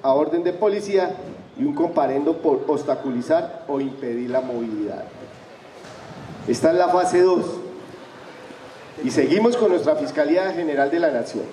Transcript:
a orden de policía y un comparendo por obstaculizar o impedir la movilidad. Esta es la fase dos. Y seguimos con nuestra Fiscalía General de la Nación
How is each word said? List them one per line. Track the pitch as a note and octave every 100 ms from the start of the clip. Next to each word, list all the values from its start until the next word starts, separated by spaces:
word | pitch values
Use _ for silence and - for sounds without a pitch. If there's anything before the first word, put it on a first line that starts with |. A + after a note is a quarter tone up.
a | C#3
orden | C#3 D#3 E3+ E3+
de |
policía | F3 G#3+ G3+ G3 G3 F3+ - - - - -
y | D3
un | C#3+
comparendo | E3 D#3 C3+ C3+ D3+ D#3+
por | D#3+ C3 -
obstaculizar | C#3+ - C3+ C3+ A#2+ A#2+ E3 - - -
o | C#3
impedir | C#3 - B2+ A#2+ B2
la | B2+
movilidad. | B2+ A#2+ A2+ G#2+ G#2 F#2 - - - - - - - - - - - - - - -
Esta | - D#3+
es | F3
la | F3
fase | F3+ F3+ F3
dos. | F#3 F3 - - - - - - - - - - - - - - - -
Y | C3
seguimos | D#3+ C3 F3+ A3+ A#3+
con | G#3
nuestra | F3+ C#3+ D3+
Fiscalía | C#3 D3+ D3 F3 F#3
General | E3+ E3 C#3 C#3
de | E3+
la | E3
Nación | B2 A2+ A2 D#2